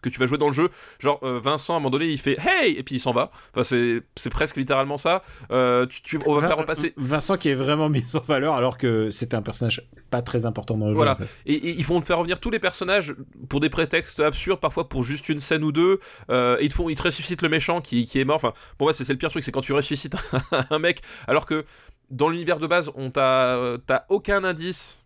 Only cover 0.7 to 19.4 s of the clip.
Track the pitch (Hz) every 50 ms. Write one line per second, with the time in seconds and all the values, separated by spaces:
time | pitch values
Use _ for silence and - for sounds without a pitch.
0.7 | - - - - - _ - 143 143 143 - 131 127 123 110 139 147 156 143 -
1.7 | 170 165 147 135 127 143 156 165 156 139 - 139 139 127 147 285 381 370 302 220
2.7 | 156 - 131 - 139 123 - 131 120 120 139 - _ - - - _ - 127 -
3.7 | 131 123 120 120 117 117 113 _ _ - - - 120 - 156 147 - - 135 123
4.7 | 143 135 135 139 143 147 - 165 170 190 - - - - - - - 127 127 123
5.7 | 123 123 127 127 - - _ - - 156 143 151 147 147 151 170 165 151 160 151
6.7 | 160 156 151 165 - - 139 127 143 151 - - 196 185 - 156 139 127 135 131
7.7 | 147 151 156 151 151 135 120 123 - 156 - - 151 135 135 156 156 127 120 127
8.7 | 120 - - 123 113 110 110 110 104 - - 117 - 113 104 120 113 - 123 113
9.7 | 110 - - _ - - - - - 120 120 - - 123 113 120 107 107 101 -
10.7 | 110 107 110 104 107 131 151 143 135 - 101 104 - - - - 147 156 - 170
11.7 | 170 180 151 127 170 175 160 - 175 165 170 165 180 175 - 233 220 220 - 185
12.7 | - - 190 180 190 208 180 147 147 - 135 - - - 131 131 - 139 143 156
13.7 | 147 - 165 156 - 165 170 - - - 151 151 143 - - 180 190 180 - 156
14.7 | - - - - - 135 123 117 139 147 - - 160 147 139 - 165 156 151 156
15.7 | 147 156 170 180 190 190 - - - - - - - 127 123 123 123 - 139 151
16.7 | 143 - 170 165 156 143 - 180 - - 160 - 180 - 175 165 151 160 151 -
17.7 | 170 175 - - - 120 120 113 - 135 135 131 151 156 - 123 110 - - -
18.7 | - - 139 151 156 - 131 120 135 131 160 160 - 170